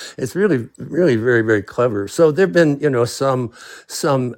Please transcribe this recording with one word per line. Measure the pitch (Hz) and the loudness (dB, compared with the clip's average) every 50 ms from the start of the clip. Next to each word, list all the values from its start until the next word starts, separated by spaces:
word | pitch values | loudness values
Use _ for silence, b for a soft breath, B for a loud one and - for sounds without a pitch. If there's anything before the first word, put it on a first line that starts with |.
| B B B | B B B
It's | B 131 123 - | B -8 -6 -2
really, | 170 208 202 160 127 110 - _ - | 0 0 2 0 0 -2 -6 _ -14
really | - - - 156 180 160 123 | -12 -6 -2 0 2 2 2
very, | 110 110 127 123 113 110 | 2 2 2 2 2 2
very | 113 110 104 98 | 2 2 0 0
clever. | - - - 120 127 107 101 101 101 | -2 -2 -2 0 0 0 -2 -6 -4
So | - - 170 156 147 | 0 2 4 4 4
there've | 156 196 180 175 | 2 0 2 4
been, | 175 170 151 143 139 | 4 4 4 2 0
you | 143 147 | 0 0
know, | 131 120 120 | 2 2 0
some, | 113 - - 139 135 131 127 120 113 - B B B B B B | 0 -2 -2 -2 0 0 0 -2 -6 -8 B B B B B B
some, | B - - - 160 139 131 127 120 117 | B -8 -4 -2 0 0 0 0 -2 -4